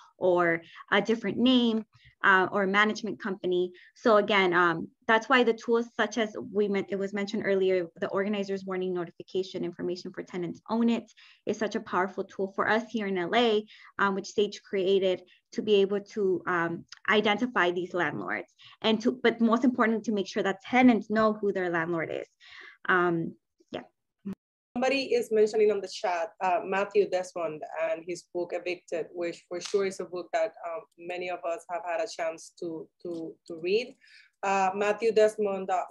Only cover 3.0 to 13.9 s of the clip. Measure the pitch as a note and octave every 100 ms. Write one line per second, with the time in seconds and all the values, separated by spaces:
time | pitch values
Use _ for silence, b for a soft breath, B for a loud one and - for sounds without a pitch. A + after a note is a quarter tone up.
3 | G#3+ - G#3+ F#3+ F#3 F3+ F3+ B B _
4 | A#3+ G#3 F#3+ G3+ F#3+ E3+ F3 E3 F#3+ _
5 | - A3+ A3+ C4 A#3+ A3+ - A#3 A#3 -
6 | G#3+ B3 G#3+ - B2 F#3+ G#3 G3 F3+ G3
7 | G3 G3+ G3+ A3 G3 G3 F#3 F#3 E3+ -
8 | G3+ G3 G3 G#3 G3 G3 F#3+ F#3 F#3 F3+
9 | E3+ - - F#3 F#3 F#3 E3+ E3+ F3 F#3
10 | F#3 F#3 E3+ F#3 E3+ - - A3+ A#3 A3+
11 | - - b b - G#3 G#3 G#3+ - F#3+
12 | F#3+ - G3 - G3 - G3 G#3+ A#3 A#3
13 | G3 F#3+ E3+ A3+ A#3+ G#3+ G#3+ B B